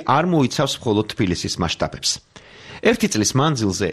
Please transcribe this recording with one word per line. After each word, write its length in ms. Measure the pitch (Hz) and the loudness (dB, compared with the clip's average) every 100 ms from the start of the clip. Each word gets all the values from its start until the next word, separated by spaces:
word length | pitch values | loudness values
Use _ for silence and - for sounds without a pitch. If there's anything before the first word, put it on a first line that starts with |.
არ 200 | - 139 | 2 2
მოიცავს 500 | 175 165 123 - 139 - | 4 2 2 0 -2 -2
მხოლოდ 300 | 123 104 107 | 0 0 0
თბილისის 480 | - 95 85 98 - | -2 -2 0 -4 -2
მასშტაბებს. 500 | 85 - 80 - - - _ - - - - - | -2 -2 -4 -4 -4 -6 _ -20 -20 -20 -18 -2
ერთი 320 | - - 208 | 0 2 0
წლის 240 | - 196 | 2 2
მანძილზე 560 | 131 156 135 104 92 90 | 2 2 2 0 0 -2